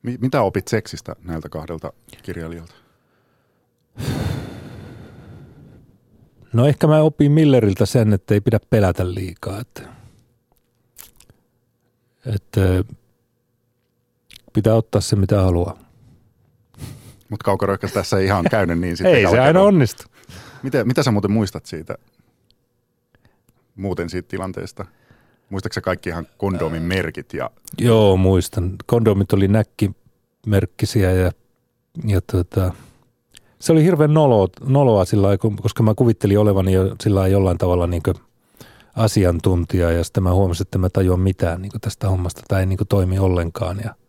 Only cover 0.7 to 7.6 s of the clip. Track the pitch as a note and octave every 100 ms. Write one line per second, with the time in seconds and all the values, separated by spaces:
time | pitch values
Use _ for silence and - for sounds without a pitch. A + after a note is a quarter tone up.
0.7 | A2 - D2 - - E2+ E2 D#2 D#2+ D#2
1.7 | D#2+ D2+ - _ - - E2+ D#2+ E2+ E2+
2.7 | _ _ _ _ _ _ _ _ _ _
3.7 | _ _ - - - - - - - -
4.7 | - - - - - - - - - -
5.7 | - _ _ _ _ _ _ _ A2+ C3
6.7 | C#3 D#3+ D#3 D#3 - C#3+ D3 D3+ C3